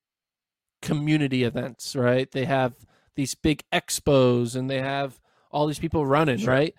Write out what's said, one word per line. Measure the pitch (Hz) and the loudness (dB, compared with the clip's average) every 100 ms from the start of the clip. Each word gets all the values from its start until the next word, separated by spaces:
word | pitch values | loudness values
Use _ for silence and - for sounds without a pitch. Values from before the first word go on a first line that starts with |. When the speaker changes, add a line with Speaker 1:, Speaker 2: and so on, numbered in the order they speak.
| _ _ _ _ _ _ _ _ | _ _ _ _ _ _ _ _
Speaker 1:
community | - 151 147 156 139 127 | -6 -4 0 0 0 0
events, | 120 127 127 117 - 139 | -2 -2 -8 -10 -10 -2
right? | 123 127 131 | 2 2 0
They | 139 123 | -4 -2
have | 135 131 - - _ _ - | 0 -2 -4 -20 _ _ -6
these | 131 | -6
big | - 160 147 - | -2 -2 -2 -2
expos | 175 - - - 139 127 120 120 131 | -6 -4 -4 2 4 6 4 0 -4
and | 131 | -4
they | 135 | -4
have | 135 139 139 - _ _ _ | -4 -4 -6 -8 _ _ _
all | 147 151 | -2 -2
these | 147 | -2
people | 165 165 139 | -2 -2 2
running, | 139 160 117 | 2 2 0
Speaker 2:
Sure. | 113 | 2
Speaker 1:
right? | 131 139 | 2 0